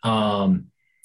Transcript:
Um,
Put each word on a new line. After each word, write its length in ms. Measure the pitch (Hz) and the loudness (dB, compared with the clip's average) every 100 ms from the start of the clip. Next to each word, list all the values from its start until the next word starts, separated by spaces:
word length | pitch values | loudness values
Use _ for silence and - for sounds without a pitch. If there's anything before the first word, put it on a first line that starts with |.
Um, 640 | 117 110 107 101 98 92 - _ _ _ | -2 0 0 0 0 0 -2 _ _ _